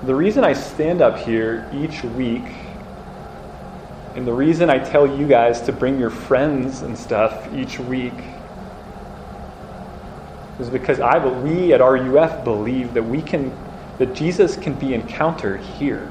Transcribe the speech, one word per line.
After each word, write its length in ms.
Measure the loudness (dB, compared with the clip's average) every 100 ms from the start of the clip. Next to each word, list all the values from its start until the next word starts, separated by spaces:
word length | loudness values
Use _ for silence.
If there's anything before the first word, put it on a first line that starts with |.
The 120 | 0 2
reason 280 | 4 6
I 100 | 4
stand 460 | 4 -4 -2 0 4
up 160 | 4 4
here 460 | -2 0 0 -2 -6
each 300 | -6 -6 -6
week, 380 | -8 -4 -2 -2 -6 -12 -14 -14 -16 -16 -16 -14 -14 -14 -16 -16 -14 -14 -16 -16 -12 -6
and 100 | -2
the 80 |
reason 340 | 2 4 4 6
I 120 | 4
tell 260 | 4 4 6
you 220 | 4 6
guys 340 | 6 6 2
to 100 | -2
bring 280 | 0 0 2
your 100 | 0
friends 720 | -2 2 2 4 0 -2 -4
and 160 | -8 -10
stuff 500 | -2 2 2 0 -10
each 260 | -8 -8 -8
week, 340 | -6 -4 -4 -8 -14 -14 -14 -14 -14 -14 -16 -16 -14 -14 -14 -14 -14 -16 -16 -14 -14 -14 -14 -16 -16 -16 -16 -10
is 100 | -4
because 300 | -2 2 2
I 200 | 6 4
be-, 100 | 4
we 440 | 0 0 2 6
at 80 | 8
R 160 | 8 6
U 200 | 4 4
F 260 | 4 0
believe 520 | -2 0 0 -2 -2 -2
that 80 |
we 180 | 0 -2
can, 300 | -2 -2 -2 -6 -14 -14 -14 -2
that 160 | -2 0
Jesus 400 | -2 4 4 4
can 180 | -4
be 220 | -4 -2 -2
encountered 640 | -4 -2 0 0 -4 -4
here. 480 | -8 -4 -2 -2 -6